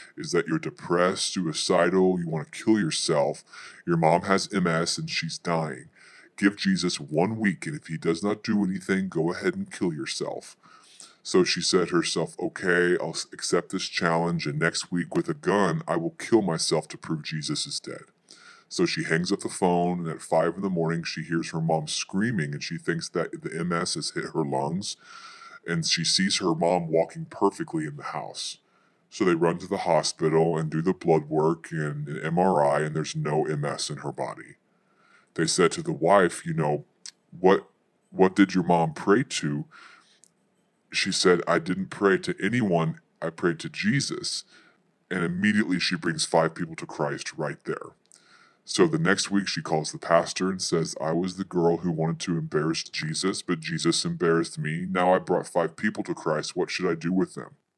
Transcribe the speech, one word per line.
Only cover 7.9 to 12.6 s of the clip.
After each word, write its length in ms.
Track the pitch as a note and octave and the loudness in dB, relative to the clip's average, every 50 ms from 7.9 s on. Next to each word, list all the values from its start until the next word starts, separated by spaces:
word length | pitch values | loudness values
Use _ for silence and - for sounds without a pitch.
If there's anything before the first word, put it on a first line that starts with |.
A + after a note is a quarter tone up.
| D#2+ D#2 | -10 -4
does 240 | - E2+ E2 E2 | 0 -2 -2 0
not 220 | G2 G2+ G#2 G#2 - | 0 -2 -4 -4 -2
do 200 | A#2 G#2+ G#2 G2+ | 0 2 2 2
anything, 460 | F#2 F#2+ F2+ - - G2 F#2+ F#2+ F#2 | 0 0 -4 -2 0 0 0 0 -2
go 240 | - E2 D#2+ E2+ D#2+ | -2 -2 -2 -2 -2
ahead 220 | - F#2+ F2+ F2 | 0 -2 -2 -2
and 160 | F#2+ G2 - | -2 -8 -10
kill 200 | - - G#2 F2 | -6 -2 -2 -2
yourself." 640 | D#2 D2+ - - - - - - - - - - - _ _ - - - - - - - - - _ _ - | -2 -4 -6 -8 -6 -6 -6 -6 -6 -10 -12 -16 -20 _ _ -20 -20 -20 -20 -20 -20 -20 -20 -20 _ _ -10
So 200 | - - F#2+ F2 | 2 4 4 6
she 160 | - - F2+ | 6 2 0
said 300 | E2 - - F#2 F2 D#2+ | 0 2 2 2 2 2
herself, 480 | F2 E2+ D#2+ - - F2+ E2 - - - | 0 0 0 0 -2 -2 -2 -4 -4 -6
"Okay, 560 | F2+ - - - | -6 -6 -6 -4